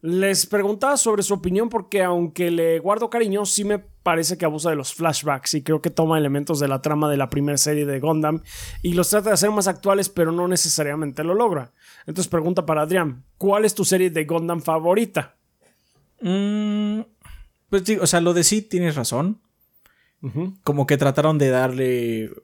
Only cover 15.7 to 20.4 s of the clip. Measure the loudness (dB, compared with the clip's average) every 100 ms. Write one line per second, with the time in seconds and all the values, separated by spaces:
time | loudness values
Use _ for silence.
15.7 | _ _ _ _ _ -2 0 0 -2 -2
16.7 | -2 -2 -4 -8 _ -20 -20 -20 _ _
17.7 | -2 0 0 2 2 2 2 2 0 -2
18.7 | -2 0 -2 -4 -2 -2 -4 _ _ _
19.7 | _ _ _ _ _ -10 -6